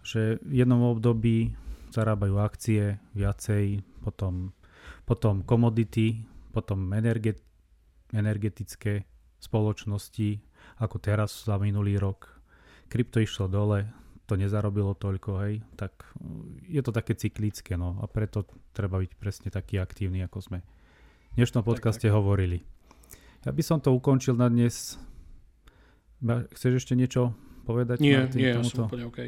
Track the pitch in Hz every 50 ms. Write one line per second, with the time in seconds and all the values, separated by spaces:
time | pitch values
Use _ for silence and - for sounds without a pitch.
0 | _ - - 113 110 110 113 - - - 143 127 123 123 127 120 120 120 120 113
1 | 110 120 117 113 110 117 113 113 113 113 113 - - - - - - - - 113
2 | 110 107 107 104 101 98 98 101 104 104 - - - - 110 107 104 104 101 104
3 | - - - 101 98 101 101 - - - 107 104 101 101 101 104 98 _ - -
4 | - 107 - _ 101 95 90 90 90 95 - _ _ - _ - - - - -
5 | - - 120 - - 110 101 98 90 - 123 117 120 117 110 113 113 107 - 117
6 | 110 110 113 113 113 - - - - - - 113 - - 104 95 95 92 98 107
7 | 110 117 113 110 107 110 104 - _ _ _ _ _ _ _ _ _ _ _ _
8 | _ _ - 110 104 107 107 104 101 107 95 - 104 - - - - 107 104 104
9 | 98 _ - - _ _ _ _ - - - 113 107 107 104 - - 107 101 101
10 | - - - - 107 104 104 104 - - _ _ - - - - 117 107 - -
11 | - 104 104 107 107 104 - - - - 104 98 98 104 101 104 104 101 101 101
12 | 98 98 98 _ - - - - - _ _ _ _ - - - _ - - 110
13 | 123 - - 113 110 104 - - 98 92 92 101 104 104 104 101 98 107 117 -
14 | - - - - _ - 107 95 98 98 101 104 101 104 101 104 101 98 98 -
15 | - 101 95 95 - - 98 92 101 101 107 110 110 - - - 104 92 _ _
16 | - - - - - - - - 160 - - 135 - 190 170 147 127 - 110 117
17 | - - 113 - - 107 - - 107 107 - - - - 92 85 87 87 90 98
18 | 107 - - 110 107 104 - 107 98 _ - - - - _ - 101 98 92 95
19 | 92 90 - _ - 104 98 - - 98 - 98 - - - 98 90 - - -
20 | 101 95 90 92 92 87 - 98 95 - 98 90 - - - - - _ _ _
21 | - - _ _ _ _ - - 123 120 - 127 107 107 117 - - 113 107 -
22 | - 113 101 107 101 98 101 98 95 90 87 87 - - - - _ - - -
23 | - - - - - - - - - 127 131 143 160 - 170 151 - 143 127 127
24 | 127 143 139 131 127 - 127 117 123 123 117 120 120 120 - - - - - -
25 | - - - - - - - - - - _ _ _ - _ _ _ _ _ _
26 | _ _ - _ - 113 120 120 - - - - - 127 127 127 - - 131 123
27 | 127 127 - 131 123 123 117 - - - - - - - 113 120 123 117 123 120
28 | 151 147 139 135 131 131 131 123 135 127 120 117 120 120 - 123 113 113 120 120
29 | 120 120 - - 123